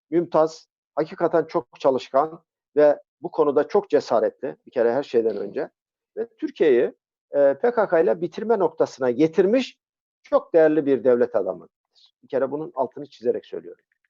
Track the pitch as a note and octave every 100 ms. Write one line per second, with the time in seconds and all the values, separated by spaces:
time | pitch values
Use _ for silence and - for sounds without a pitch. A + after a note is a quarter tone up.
0 | - D#3+ E3+ E3+ D#3+ D#3+ _ _ _ -
1 | D#3+ - E3+ E3+ D#3+ F3 - - D3 B2+
2 | - C3 D#3 E3 _ _ _ C#3 D3 C#3+
3 | _ _ - - D3 C3 - G#2 G2 A2
4 | - A#2+ G2+ - C3+ D#3 - - A#2 A#2+
5 | C#3+ A#2+ A2+ G2+ G2+ G2+ D#3+ _ _ _
6 | _ - A#3 - D#4 - E3 A#2+ D#3+ -
7 | _ _ _ C#3+ C#3 C#3 A#3+ A#3+ G3 E3+
8 | F3+ G3 E3 - G#3+ A3+ E3+ - C#3+ -
9 | C3 A#2+ D#3+ D#3+ F#3+ B3+ B3+ - _ _
10 | _ _ - C#4+ - E3 D#3+ D#3 C#3+ C3
11 | A#2 A#2+ A#2+ G#2+ F#2 F2 E2 _ _ _
12 | _ _ - C3+ C3 D3 D#3 - A#2+ -
13 | A2 - A#2 A2 - F2+ E2+ - _ _
14 | _